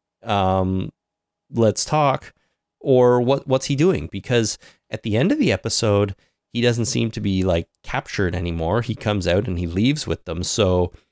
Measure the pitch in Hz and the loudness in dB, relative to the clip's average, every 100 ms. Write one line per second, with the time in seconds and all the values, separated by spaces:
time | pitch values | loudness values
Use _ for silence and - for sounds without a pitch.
0 | _ _ 110 101 95 95 185 95 101 - | _ _ -4 0 2 2 0 -2 -4 -10
1 | _ _ _ _ _ 117 113 - - 151 | _ _ _ _ _ 2 2 2 -2 0
2 | 143 135 - _ _ _ _ _ 151 127 | 0 0 -6 _ _ _ _ _ 2 4
3 | 123 123 123 135 - 131 - 139 175 151 | 6 4 2 0 0 -2 0 0 2 2
4 | 78 101 - 120 110 - - _ _ 110 | -4 -10 -2 0 0 -4 -14 _ _ -10
5 | 113 107 170 311 202 98 110 - 113 101 | -2 0 2 2 0 0 -2 -2 2 2
6 | 101 - _ _ _ 117 120 117 110 120 | 0 -4 _ _ _ 0 0 2 -2 -2
7 | 117 110 107 95 92 85 82 _ - 131 | -4 -2 -2 0 2 0 -2 _ -8 -8
8 | - - 92 90 87 82 80 110 117 113 | -6 -2 -2 -2 -4 -4 -2 -2 -2 -4
9 | 107 104 87 87 120 90 87 90 120 151 | -2 -2 0 0 0 -4 -4 0 0 0
10 | - 82 - 82 87 - 98 90 87 - | -4 -6 -6 -8 -4 0 2 2 0 -6
11 | _ | _